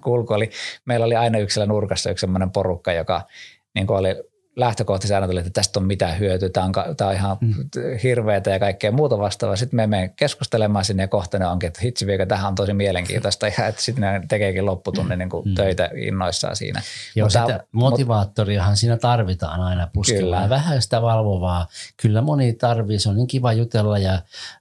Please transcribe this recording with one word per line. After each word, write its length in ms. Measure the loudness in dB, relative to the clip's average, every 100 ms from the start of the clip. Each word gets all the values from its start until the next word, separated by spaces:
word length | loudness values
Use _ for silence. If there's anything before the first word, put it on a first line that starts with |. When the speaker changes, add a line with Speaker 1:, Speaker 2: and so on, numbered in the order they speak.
Speaker 1:
<laughs> 40 |
kulku 300 | 0 0 0
oli, 160 | 0 -2 -6 -12 -10
meillä 220 | -2 0 2
oli 100 | 2
aina 220 | 2 2
yksi 160 | 0
siellä 180 | 0 0
nurkassa 380 | 0 0 -2 -4
yksi 100 | -2
semmoinen 300 | 0 0 0
porukka, 420 | 0 -2 -2 -2
joka 340 | -2 -2 -4 -6 -16 -20 -20 _
niin 120 | -4 0
kuin 120 | 2
oli 100 | 0 -2 -10 _ _ -2
lähtökohtaisesti 580 | 0 0 -2 0 0
aina 120 | 0 2
tuli, 100 | 0
että 120 | -2
tästä 300 | -2 -2 0
on 60 | 0
mitään 320 | 0 0 0
hyötyä, 300 | 0 0 0
tää 160 | 0
on 80 | 0
ka-, 220 | 0 -2 -2
tää 120 | 0
on 60 |
ihan 220 | 0 0 0
Speaker 2:
Mm. 140 | 0 0 -4 -6 -6 -2
Speaker 1:
hirveetä 480 | 0 2 2 2 2
ja 80 | 2
kaikkea 340 | 0 0 0
muuta 260 | 2 2 0
vastaavaa. 380 | -2 -2 -2 -2
Sitten 200 | 0 0
me 100 | 2
menen 240 | 0 -2
keskustelemaan 720 | -2 -2 -2 -2 2 2 2
sinne 180 | 0 0
ja 60 | 0
kohta 300 | -2 -2 -2
ne 80 | 0
onkin, 200 | 0 -4
että 140 | -2
hitsi 220 | -4 -2 -2
viikö, 200 | 0 0
tämähän 220 | 0 0
on 60 |
tosi 180 | -2 0
mielenkiintoista 720 | 0 0 0 -2 -2 -2 -2 -2
ja 180 | 0 -2
että 160 | -2
sitten 180 | -4 -2
ne 180 | -2 -2 -2
tekeekin 380 | 0 0 0 0
lopputunnin 500 | -2 -4 -2 -2 -2
Speaker 2:
Mm. 20 |
Speaker 1:
niin 100 | -4
kuin 200 | -4 -2
Speaker 2:
Mm. 60 |
Speaker 1:
töitä 360 | 0 2 0 -2 -4
innoissaan 600 | -4 -2 -2 -2 -4 -6
siinä. 260 | -6 -6 -8 -12 -4 0
Speaker 2:
Joo, 100 | 4
Speaker 1:
Mutta 140 | 4 2
Speaker 2:
sitä 180 | 0 -2
Speaker 1:
mut 100 | 2 2
Speaker 2:
motivaattoriahan 840 | 4 2 2 2 0 0 2 2 4
siinä 200 | 2 2
tarvitaan 640 | 2 2 2 -2 -4 -2
aina 280 | -2 0 -2
puskemaan. 320 | -2 0 2
Speaker 1:
Kyllä. 240 | 2 2 2
Speaker 2:
Vähän 340 | 2 2 0
sitä 200 | 0 0
valvovaa. 640 | 2 2 2 0 0 0 -4 -8 -18 -2
Kyllä 180 | 0 2
moni 300 | 2 2 2
tarvii, 460 | 2 0 0 0 0
se 100 | 2
on 80 | 0
niin 100 | 0
kiva 260 | 0 2
jutella 460 | 2 0 2 2 2
ja 240 | 2 0 -4 -14 -16 -12